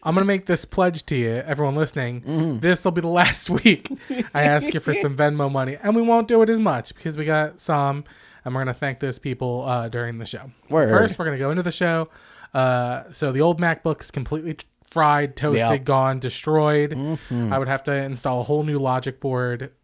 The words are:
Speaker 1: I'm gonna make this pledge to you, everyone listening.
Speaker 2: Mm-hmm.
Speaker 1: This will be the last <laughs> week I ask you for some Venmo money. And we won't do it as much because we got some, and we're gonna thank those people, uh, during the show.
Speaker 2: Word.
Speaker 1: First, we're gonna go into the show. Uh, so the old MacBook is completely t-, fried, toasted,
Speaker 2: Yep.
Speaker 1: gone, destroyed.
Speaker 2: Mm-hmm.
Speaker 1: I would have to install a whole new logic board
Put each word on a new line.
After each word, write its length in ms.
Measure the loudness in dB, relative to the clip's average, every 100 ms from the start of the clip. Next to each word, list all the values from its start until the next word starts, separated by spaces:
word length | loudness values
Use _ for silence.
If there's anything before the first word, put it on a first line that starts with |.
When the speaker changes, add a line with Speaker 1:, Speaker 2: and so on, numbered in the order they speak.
Speaker 1:
I'm 100 | 2 2
gonna 100 | 2
make 200 | 0 0
this 200 | -2 -2
pledge 400 | 0 0 0 -4
to 80 | -2
you, 160 | 0 -2 -4
everyone 300 | -2 0 0
listening. 460 | -2 -2 -6 -6
Speaker 2:
Mm-hmm. 380 | -4 -2 0 0
Speaker 1:
This 240 | 2 2 0
will 60 |
be 100 | -2
the 60 | 0
last 420 | 2 2 0 -2
<laughs> 140 | 2
week 260 | 4 4 0 -14 -8 -6 -4
I 100 | 0
ask 300 | 2 2 0
you 60 | -4
for 140 | -2
some 220 | 0 -2 0
Venmo 360 | 0 0 -2
money. 260 | -2 -4 -4
And 140 | 0 2
we 60 |
won't 260 | 4 2 4
do 140 | 4
it 80 | 4
as 100 | 4
much 360 | 2 0 -4 -10
because 220 | -8 -6
we 80 | 0
got 340 | 0 0 -6
some, 440 | -2 0 0 -2 -8 -20 -20 -14
and 100 | -8
we're 80 | -4
gonna 120 | -4
thank 260 | -4 -6 -4
those 200 | -6 -6
people, 440 | -6 -4 -4 -4 -2
uh, 220 | -4 -2
during 280 | -6 -6 -8
the 80 | -10
show. 260 | -12 -16 -20 _
Speaker 2:
Word. 200 | 2 6
Speaker 1:
First, 280 | 6 4 0
we're 60 | -4
gonna 120 | -2
go 140 | -2
into 120 | -2
the 80 | -2
show. 380 | -2 0 0 -4 -10 -20 -20 -6
Uh, 500 | 0 2 2 -2 -6 -10
so 200 | -4 -2
the 100 | 2
old 180 | 2 2
MacBook 420 | 0 0 -2 -4
is 100 | -6
completely 420 | -8 -6 -6 -6 -10
t-, 120 | -12 _ _
fried, 460 | 2 4 4 0 -2
toasted, 240 | 0 2
Speaker 2:
Yep. 220 | 2 0
Speaker 1:
gone, 360 | 2 2 2 0
destroyed. 720 | -4 -6 0 2 4 2 2
Speaker 2:
Mm-hmm. 600 | -2 -4 -6 -4 -2 0
Speaker 1:
I 60 | 0
would 80 | 0
have 160 | -2
to 100 | -2
install 480 | -2 -2 -4 -2 -2
a 20 |
whole 200 | 0 -2
new 160 | 0 0
logic 400 | 0 0 -2 -6
board 520 | -4 -2 -2 -4 -10 _